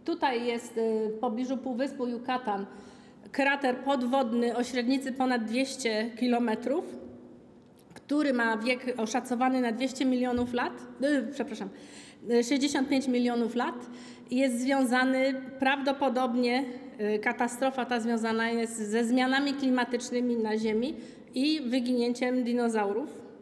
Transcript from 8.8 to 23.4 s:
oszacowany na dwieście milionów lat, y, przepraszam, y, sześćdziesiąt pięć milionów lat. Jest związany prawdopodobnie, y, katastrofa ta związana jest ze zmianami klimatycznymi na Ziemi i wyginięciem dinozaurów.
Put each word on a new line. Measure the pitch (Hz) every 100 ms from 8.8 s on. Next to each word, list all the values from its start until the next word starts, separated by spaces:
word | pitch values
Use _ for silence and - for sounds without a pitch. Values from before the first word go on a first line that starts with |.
| 247 240
oszacowany | 220 247 240 240 262 262
na | 240
dwieście | 220 262 -
milionów | 262 254 247 247 240
lat, | 240 302 - - -
y, | 269 285 220
przepraszam, | - - 147 196 - - - - - 202
y, | 240
sześćdziesiąt | 240 277 277 285 269
pięć | 277 262
milionów | 247 240 240 226
lat. | 233 285 349 - - - - -
Jest | 254 269 240
związany | 254 269 254 254 262 262 269 262 - -
prawdopodobnie, | 269 285 269 269 277 247 254 240 240 247 277 - - -
y, | 208 214
katastrofa | 240 240 240 240 269 262
ta | 240 240
związana | 226 233 226 226 226
jest | 233 226 226
ze | 208 220
zmianami | 233 254 254 269 285
klimatycznymi | 277 262 254 240 247 - 247 247 233
na | 214 220
Ziemi | 220 214 254 320 - - -
i | 254 294 311
wyginięciem | 247 254 247 247 240 240 247 254
dinozaurów. | 233 240 233 220 202 208 294 - - -